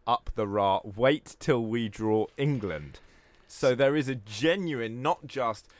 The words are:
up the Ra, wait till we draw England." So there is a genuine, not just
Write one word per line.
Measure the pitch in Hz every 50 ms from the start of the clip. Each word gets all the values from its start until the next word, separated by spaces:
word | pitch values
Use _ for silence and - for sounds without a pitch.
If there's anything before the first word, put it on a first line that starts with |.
| -
up | - 120 - - - -
the | - 107
Ra, | 101 101 104 98 98 95 98 -
wait | 110 98 107 120 135 151 160 - - - -
till | - - 139 120 113
we | 110 113 120 117 107
draw | - - 110 110 107 107 107 - -
England." | - 139 147 143 123 101 95 80 76 73 69 - - - - _ _ _ _ _ _ _ -
So | - - - 135 127
there | 120 139 135 143
is | 156 143 131
a | 135
genuine, | 123 98 107 104 101 127 160 175 202 185 165 147 123 117 113 113 123 131
not | 156 175 - - 139
just | - 135 123 113 107 - - - -